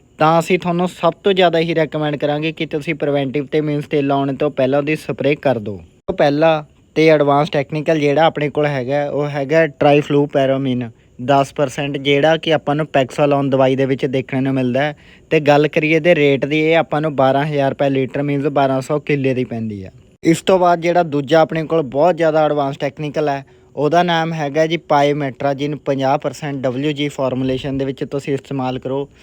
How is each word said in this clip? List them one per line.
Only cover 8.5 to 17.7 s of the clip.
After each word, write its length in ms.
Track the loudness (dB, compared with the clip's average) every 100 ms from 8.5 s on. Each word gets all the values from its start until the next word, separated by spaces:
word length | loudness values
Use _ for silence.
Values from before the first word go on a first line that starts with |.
| 0 -2
ਹੈਗਾ, 440 | -2 -2 -2 -2
ਉਹ 180 | -2 -4
ਹੈਗਾ 360 | -4 0 2 2
ਟ੍ਰਾਈਫਲੂਪੈਰਾਮੀਨ 1200 | 2 4 4 4 0 0 0 0 0 -2 -4 -6 -12 _ -8
ਦਸ 320 | 0 2 2
ਪਰਸੈਂਟ, 440 | -2 -4 -4 -6 -4
ਜਿਹੜਾ 400 | 0 2 4 2
ਕਿ 160 | 0
ਆਪਾਂ 200 | -2 0 -2
ਨੂੰ 100 | 0
ਪੈਕਸਾਲੋਨ 600 | 0 0 0 2 2 2
ਦਵਾਈ 260 | 2 2 2
ਦੇ 100 | 0
ਵਿੱਚ 200 | -2 -2
ਦੇਖਣ 360 | -4 -4 -4
ਨੂੰ 100 | -2
ਮਿਲਦਾ 280 | 0 0 0
ਹੈ। 140 | -2 -4 -16 -20 _
ਤੇ 80 | 0
ਗੱਲ 280 | 4 4 4
ਕਰੀਏ 280 | 0 2 2
ਇਹਦੇ 200 | 4 4
ਰੇਟ 300 | 4 2 0
ਦੀ, 140 | 0
ਇਹ 140 | 2 2
ਆਪਾਂ 220 | 0 -2
ਨੂੰ 140 | -2 2
ਬਾਰਾਂ 280 | 2 2 0
ਹਜ਼ਾਰ 240 | 0 -2